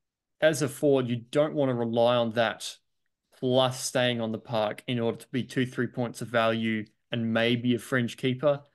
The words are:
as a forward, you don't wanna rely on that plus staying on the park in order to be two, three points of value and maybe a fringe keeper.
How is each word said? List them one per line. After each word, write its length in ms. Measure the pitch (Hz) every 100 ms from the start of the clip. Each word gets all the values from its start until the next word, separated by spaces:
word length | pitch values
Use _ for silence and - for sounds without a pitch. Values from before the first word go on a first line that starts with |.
| _ _ _ -
as 200 | 156 147
a 60 | 147
forward, 400 | - 147 135 123
you 100 | 120
don't 360 | 113 147 156
wanna 200 | 151 135
rely 420 | 120 117 117 117 123
on 160 | 117
that 440 | 117 110 - - - _ _ _ _ _ -
plus 440 | 127 127 127 127
staying 380 | - 131 123 117
on 100 | 110
the 60 | 110
park 460 | - 131 107 - -
in 120 | 120
order 180 | 117 110
to 100 | -
be 120 | 127
two, 220 | 104 135 127
three 220 | 131 117
points 340 | - 117 -
of 60 | 107
value 580 | 117 113 113 113 110 104 _ -
and 220 | 117 113
maybe 420 | 113 117 120 123 117
a 40 |
fringe 380 | - 127 117 -
keeper. 440 | 131 127 151 143 -